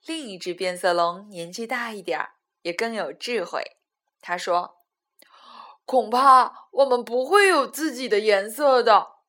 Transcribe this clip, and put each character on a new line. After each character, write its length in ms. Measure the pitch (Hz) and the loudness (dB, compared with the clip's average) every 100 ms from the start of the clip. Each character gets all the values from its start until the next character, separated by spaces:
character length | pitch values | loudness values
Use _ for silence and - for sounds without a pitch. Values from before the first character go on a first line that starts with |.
另 240 | - 320 254 | -10 -10 -10
一 80 | 185 | -12
只 160 | 180 | -10
变 240 | 175 185 180 | -6 -6 -2
色 160 | 185 | 0
龙 340 | 175 170 180 208 | 2 0 -2 -14
年 220 | 185 170 | -14 -12
纪 160 | 180 226 | -12 -8
大 240 | 247 240 | -8 -8
一 100 | 208 | -10
点 160 | 180 156 | -8 -6
儿， 180 | - _ _ _ | -6 _ _ _
也 100 | 170 | -10
更 220 | 175 233 | -6 -6
有 180 | 226 160 | -6 -8
智 320 | - - 233 | -10 -6 -6
慧。 340 | 170 156 - _ _ _ _ _ | -6 -8 -10 _ _ _ _ _
他 160 | - 175 | -10 -8
说 480 | 185 175 180 _ _ _ _ _ _ _ - - - - - | -2 -2 -4 _ _ _ _ _ _ _ -20 -20 -20 -20 -2
：“恐 240 | 254 214 | 0 2
怕 600 | 240 277 262 233 - - | 4 8 8 6 -4 -8
我 140 | - 277 | 0 2
们 180 | 247 | 2
不 220 | 214 240 262 | -2 -4 4
会 240 | 392 392 | 4 6
有 180 | 330 233 | 4 0
自 260 | - 311 | -4 -6
己 140 | 247 247 | -6 -2
的 140 | 208 | 0
颜 280 | 214 196 208 | 4 2 0
色 320 | 233 294 254 | 0 4 4
的。” 360 | 233 208 - _ | 2 -2 -8 _